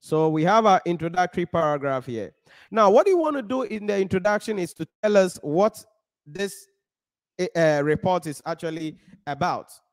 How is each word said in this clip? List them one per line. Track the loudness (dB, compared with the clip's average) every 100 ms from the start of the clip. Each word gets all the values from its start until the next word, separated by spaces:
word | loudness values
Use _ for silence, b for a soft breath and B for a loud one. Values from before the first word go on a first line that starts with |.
So | -2 0 2
we | 2
have | 2 4 6
our | 4 2
introductory | -4 -4 -2 -2 -2 -4
paragraph | -2 0 -2 -2 -4 -6
here. | -10 -10 _ b b b
Now, | 2 6
what | 6 6
you | 2
want | 0 -4
to |
do | -4 -4
in | -4 -6 -4
the | -2
introduction | 0 0 0 -2 -4 -6
is | -6 -8
to | -14 _
tell | 2 4
us | 4 -2
what | -4 0 0 -2 -20 _ _ _ -20
this, | -10 -10 -10 -20 _ _ _ _ _ _ -8 -6 0
uh, | 2 2
report | 0 0 0 -2 -4
is | -10 -10
actually | -8 -8 -8 -10 -12 b b -12
about. | -4 -4 -4 -8 -20 _